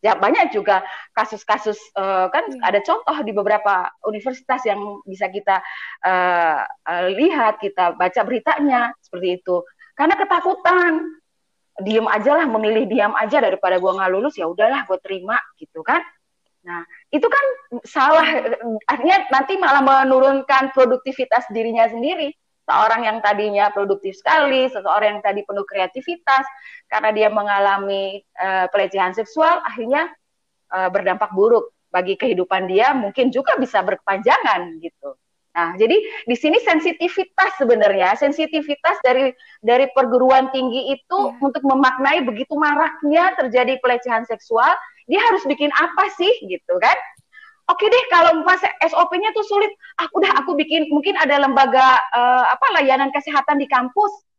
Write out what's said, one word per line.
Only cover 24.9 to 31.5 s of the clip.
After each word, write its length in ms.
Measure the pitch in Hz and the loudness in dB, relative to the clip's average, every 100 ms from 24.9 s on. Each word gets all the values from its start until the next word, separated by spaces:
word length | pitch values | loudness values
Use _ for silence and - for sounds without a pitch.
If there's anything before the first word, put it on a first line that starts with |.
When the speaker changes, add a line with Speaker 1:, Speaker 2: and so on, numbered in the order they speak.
| 196 214 208 | 0 0 -2
Speaker 1:
yang 60 | |
tadi 160 | 214 202 | -4 -4
penuh 240 | 202 202 | -6 -8
kreativitas, 800 | 202 196 190 254 269 349 - 269 269 - - - _ | -8 -6 -6 -6 -10 -8 0 0 -2 -12 -20 -20 _
karena 240 | 214 220 214 | -4 -2 2
dia 160 | 214 | 2
mengalami, 880 | 214 208 202 196 196 196 196 196 196 | 0 -2 0 2 0 -2 -4 -6 -10
eh, 460 | _ - 190 190 185 | _ -8 -4 -2 0
pelecehan 480 | 202 180 196 185 185 | 0 -2 -2 -2 -4
seksual, 480 | 220 - 320 349 | -6 0 2 2
akhirnya, 400 | 349 220 226 285 339 - _ _ _ _ _ 185 | -2 -8 -2 -2 -2 -8 _ _ _ _ _ -4
eh, 120 | 185 | -2
berdampak 400 | 190 180 180 214 | -2 -2 -2 -2
buruk 400 | 190 208 | 2 4